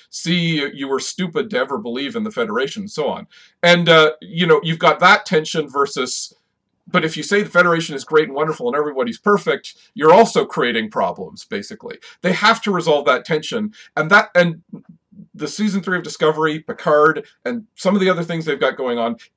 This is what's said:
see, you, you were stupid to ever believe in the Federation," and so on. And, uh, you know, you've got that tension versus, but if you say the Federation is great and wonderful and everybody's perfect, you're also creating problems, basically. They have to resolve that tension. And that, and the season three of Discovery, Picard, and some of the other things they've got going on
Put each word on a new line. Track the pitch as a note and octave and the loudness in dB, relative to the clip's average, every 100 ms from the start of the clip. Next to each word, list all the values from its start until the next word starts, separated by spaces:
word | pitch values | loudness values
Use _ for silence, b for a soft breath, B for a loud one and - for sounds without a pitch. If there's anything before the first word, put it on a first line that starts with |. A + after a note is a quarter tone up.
| b | b
see, | - E3 F3+ E3 D#3 | -10 -4 -2 0 -2
you, | C#3 | -4
you | C3+ C3+ | -8 -6
were | C3+ | -4
stupid | - - F#3 D#3 A#2 | -6 -6 -6 -4 -4
to | B2 | -4
ever | C3 B2+ | -4 -6
believe | A#2 B2 C#3 | -6 -8 -6
in | A2+ G#2+ | -6 -6
the | |
Federation," | B2 A2 A2+ C3+ A2 | -6 -4 -4 -4 -8
and | G2 | -10
so | - B2 | -6 -6
on. | F2 - b b b | -6 -12 b b b
And, | E3+ F3 E3+ | 4 4 6
uh, | E3 D#3 - | 6 6 0
you | F3 E3 F3 | -10 -2 4
know, | A3+ | 4
you've | D#3+ D#3+ | 2 2
got | E3+ - | 2 4
that | F3+ G3+ - | 4 4 2
tension | E3 D#3 E3 C#3+ | -2 0 -4 -4
versus, | C#3 C3+ C#3+ B2+ - - _ _ _ _ _ - | -2 -2 -2 -4 -6 -8 _ _ _ _ _ -4
but | F3+ D#3+ | -2 -2
if | D#3+ | -6
you | |
say | - G3+ | -2 -2
the | G#3 | 2
Federation | F3 E3+ E3 D#3+ C#3 | 2 2 0 -4 -10
is | |
great | - D#3 D3+ | 0 2 2
and | C#3 | -2
wonderful | D#3 D#3 B2 | -4 -4 -2
and | D3 | -2
everybody's | D3 C3 A2+ A2+ | -2 -4 -6 -2
perfect, | G#3 G3+ E3 C#3 - - b | 0 0 0 -4 -8 -20 b
you're | - D#3 | 2 6
also | F#3+ A3+ D3+ C3+ | 8 6 2 -2
creating | E3 B2 A#2 G#2+ | -2 -2 -2 -4
problems, | B2 F#2 - F2 G2 - | -4 -4 -4 -14 -16 -10
basically. | G2+ G2+ G#2 - - B B | -10 -10 -16 -16 -18 B B
They | E3+ | -4
have | - G#3+ A3 | 2 2 2
to | G#3 | 0
resolve | F3+ D#3+ D3 C3+ | -2 2 2 2
that | B2+ | 0
tension. | - D#3 - A#2 G#2+ B B - | 0 -4 -4 -6 -6 B B -6
And | D#3+ | 2
that, | G#3 A3 F3 | 2 4 2
and | F3 D#3+ _ - - E3 _ - E3 | 2 -2 _ -20 -20 -20 _ -20 -20
the | D#3 D3+ | -10 -10
season | - G#3+ F#3+ | -4 -2 -2
three | F#3+ F3+ | -2 -4
of | |
Discovery, | D3+ - D#3 D#3 D#3 D#3 | -6 0 0 2 -2 -2
Picard, | - - D#3+ D3+ D#3 D3+ b b B2 | -10 -6 2 4 4 2 b b -8
and | A#2+ - - | -8 -12 -4
some | F#3 G3+ | 0 2
of | |
the | F#3+ | 2
other | E3+ | 0
things | E3 E3 | -4 -6
they've | D#3 C#3 | -4 -2
got | C3+ C3 | -2 -2
going | B2+ A#2+ | -4 -2
on | A#2 A2+ B | -4 -6 B